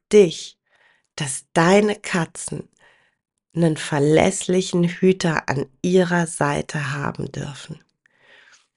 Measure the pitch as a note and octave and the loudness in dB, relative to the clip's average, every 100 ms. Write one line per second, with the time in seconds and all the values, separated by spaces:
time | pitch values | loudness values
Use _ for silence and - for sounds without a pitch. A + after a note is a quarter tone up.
0 | _ G#3 F3 - - - _ _ _ _ | _ 4 6 0 -14 -20 _ _ _ _
1 | _ - C#3+ - - - E3 G3+ G#3+ G#3 | _ -10 -10 -10 -4 2 6 6 4 -2
2 | - F#3 D#3+ - - D3+ - _ _ _ | -4 -4 -4 -10 -12 -12 -12 _ _ _
3 | _ _ _ _ _ D#3+ E3+ D3+ - D3 | _ _ _ _ _ 0 0 0 -4 0
4 | D3 D#3 F#3+ F#3+ - F#3 F#3 F3+ F3 - | 2 4 2 0 -2 -2 0 0 0 2
5 | F#3 F#3 E3+ D3+ - C#3 C#3 _ F3+ F#3 | 2 2 -2 -2 -4 -6 -8 _ 0 2
6 | F3 F3 D#3+ - C#3+ D3 D3+ D3+ C3+ C#3+ | 2 0 -2 -2 -2 -2 -6 -8 -6 -6
7 | C#3+ - - - C#3 C3 - D#3 _ _ | -6 -8 -10 -10 -12 -14 -18 -18 _ _
8 | _ _ _ _ _ _ _ | _ _ _ _ _ _ _